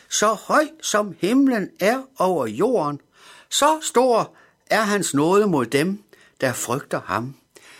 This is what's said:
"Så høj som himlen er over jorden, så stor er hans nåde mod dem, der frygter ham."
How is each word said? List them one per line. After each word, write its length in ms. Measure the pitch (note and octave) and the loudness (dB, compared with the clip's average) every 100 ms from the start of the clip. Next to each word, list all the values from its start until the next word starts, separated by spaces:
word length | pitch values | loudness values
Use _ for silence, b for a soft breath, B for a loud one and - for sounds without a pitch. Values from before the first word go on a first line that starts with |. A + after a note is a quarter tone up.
| B | B
"Så 240 | - G#3+ | 0 0
høj 340 | G#3+ - A#3+ D4+ - | 0 0 0 0 -6
som 340 | - G#3 G#3 D#3+ | -4 -2 -2 -4
himlen 500 | F3 C4 C4+ A#3 F3+ - | 0 2 2 0 -4 -2
er 220 | G3 C4 C4 - | -2 0 -6 -4
over 300 | F#3 F3 A#2 | -2 0 -2
jorden, 520 | A2 G#3+ A3+ D3 C#3+ - B B B B | -2 0 0 -2 -6 -14 B B B B
så 300 | - C#4+ D#4 | 0 0 0
stor 540 | D#4 A#3 B3+ A3 - b b b _ | 0 2 4 2 0 b b b _
er 120 | G3 | 0
hans 320 | G#3 G#3 - | 2 -2 -2
nåde 340 | C#3 D#3 G3 G#3 | 0 2 2 2
mod 180 | D3+ A#2 | 0 0
dem, 380 | C#3 E3+ G3+ - b b b | 0 0 -4 -12 b b b
der 120 | C3 | -4
frygter 480 | A#2+ - C3 - D3+ - | -4 -4 -6 -4 -8 -4
ham." 300 | G2 B2+ C3+ _ B B | -6 -6 -12 _ B B